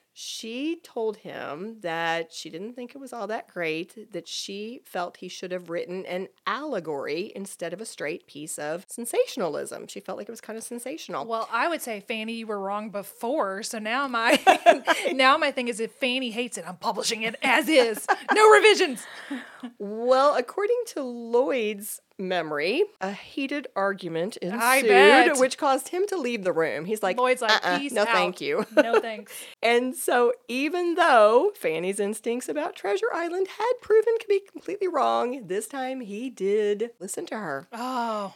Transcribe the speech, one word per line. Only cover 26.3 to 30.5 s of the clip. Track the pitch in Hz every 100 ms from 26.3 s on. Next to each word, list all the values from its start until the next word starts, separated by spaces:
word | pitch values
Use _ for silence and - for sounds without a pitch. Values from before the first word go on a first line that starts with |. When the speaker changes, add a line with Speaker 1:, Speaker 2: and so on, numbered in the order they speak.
| 233
Speaker 1:
the | 185
room. | 160 156 120 165
He's | 214
like, | 190 208
Speaker 2:
Lloyd's | 254 254
like, | 226 220 175
Speaker 1:
Uh-uh, | 180
Speaker 2:
"Peace | 277
Speaker 1:
no, | 220
Speaker 2:
out. | 220
Speaker 1:
thank | 226 180 180
you." | 143 165 -
<laughs> | 214
Speaker 2:
No | 226 427
thanks. | 233 214 208 - - -
Speaker 1:
And | 226 240 254 -
so | - 254 240 240
even | -